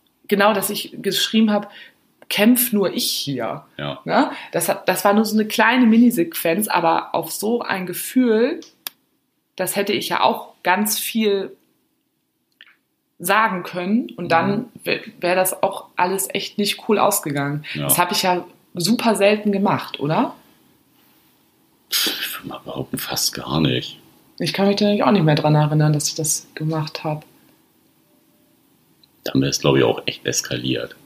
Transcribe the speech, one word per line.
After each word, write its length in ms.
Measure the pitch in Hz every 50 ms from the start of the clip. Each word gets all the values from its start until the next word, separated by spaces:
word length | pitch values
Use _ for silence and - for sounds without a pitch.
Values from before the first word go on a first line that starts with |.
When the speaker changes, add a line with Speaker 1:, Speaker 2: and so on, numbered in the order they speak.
| _ _ _ _ _ -
Speaker 1:
genau, 260 | 208 196 202 214 214
dass 160 | 196 190 -
ich 260 | 208 - - - - -
geschrieben 480 | - 196 180 - - - - 220 226 214
hab, 200 | 208 208 208 - - - - - _ _ _ _ _ _ - _
„Kämpf 440 | - - 208 233 254 240 - -
nur 220 | 208 208 185 170 -
ich 160 | 233 - -
hier.“ 560 | - - - 143 135 117 113 95 - 151 - _ _
Speaker 2:
Ja. 240 | - - - - - -
Speaker 1:
Ne? 260 | - 165 226 302 320 - - - -
Das 160 | - 170 170 -
hat, 200 | - - - -
das 160 | 185 - -
war 80 | 202 202
nur 100 | 214 226
so 100 | 208 208
eine 100 | 220 214
kleine 380 | 214 - - 220 226 247 254 254
Minisequenz, 840 | 220 220 226 247 240 240 170 170 - - - - 165 170 202 208 -
aber 460 | - 175 170 165 165 - - - -
auf 180 | 165 160 -
so 280 | - - 202 214 240 233
ein 260 | - - 196 185 185
Gefühl, 720 | 175 175 - - - - 262 254 233 214 220 240 285 349 339 - - _ _ _ - - _ _ _ _ _ _ _ _ _ _ _ _
das 180 | - 185 180 -
hätte 180 | 196 196 196
ich 160 | 202 - - -
ja 140 | - -
auch 320 | 110 220 226 - - - _ _
ganz 360 | - 175 180 202 214 208 - -
viel 520 | - - - 220 220 202 196 196 190 - - _ _ _ _ _ _ _ _ _ _ _ _ _ _ _ _ _ _ _ _ _ - - _ _ _ _ _ _ _ _ _ _
sagen 440 | 175 180 196 214 220 214 190 175
können 480 | 165 - 175 180 175 190 214 247 - - -
und 140 | - 175 165
dann 200 | 165 165 180 196
Speaker 2:
Mhm. 160 | 202 220 - - _ - -
Speaker 1:
wär, 160 | 170 202 - - - - -
wär 140 | 175 170 185
das 260 | 185 185 185 - -
auch 240 | - 202 - - - - _
alles 320 | - 180 185 190 190 - -
echt 260 | - 196 - - - -
nicht 300 | 208 208 - - - -
cool 100 | 208 -
ausgegangen. 680 | - 202 202 - - 156 139 143 139 143 147 147 151 - -
Speaker 2:
Ja. 100 | 151 143
Speaker 1:
Das 140 | 139 143 170
hab 120 | 180 175
ich 120 | 208 -
ja 220 | - 185 180 175 175 - - _ _ _ -
super 400 | 185 165 202 240 - - 233 208
selten 380 | 202 196 208 214 214 208 208
gemacht, 480 | 196 190 202 190 143 123 - - - -
oder? 340 | 135 147 160 202 285 330 - - _ _ _ _ _ _ _ _ _ _ _ _ _ _ _ _ _ _ _ _ _ _ _ _ _ _ _ _ _ _
Speaker 2:
Ich 500 | - - - - - - - - - -
würd 80 | -
mal 120 | - - - -
behaupten, 340 | - - 67 - - - -
fast 340 | - - - - - - -
gar 260 | - 62 62 71 80
nicht. 400 | 78 65 64 62 - - - - - _ _ _ _ _ _ -
Speaker 1:
Ich 120 | 175 151
kann 140 | - - 196
mich 100 | 202 202
da 100 | 208 208 208 208 214 -
auch 60 | -
nicht 120 | 208 190 156
mehr 100 | 156 147
dran 180 | 147 - 151 151
erinnern, 380 | 151 151 147 156 151 151 151
dass 160 | 151 147 - -
ich 60 | -
das 320 | - 156 151 - - - - _
gemacht 500 | - 156 156 160 156 151 151 - - -
hab. 200 | 156 151 151 - _ _ _ _ _ _ _ _ _ _ _ _ _ _ _ _ _ _ _ _ _ _ _ _ _ _ _ _ _ _ _ _ _ _ _ _ _ _ _ _
Speaker 2:
Dann 160 | - - 67
wär's, 200 | 67 69 - -
glaub 160 | - 73 67
ich, 80 | 67 62
auch 180 | 57 53 - -
echt 200 | - - - -
eskaliert. 680 | 52 - - - - 64 62 62 - - 57 58 - - - _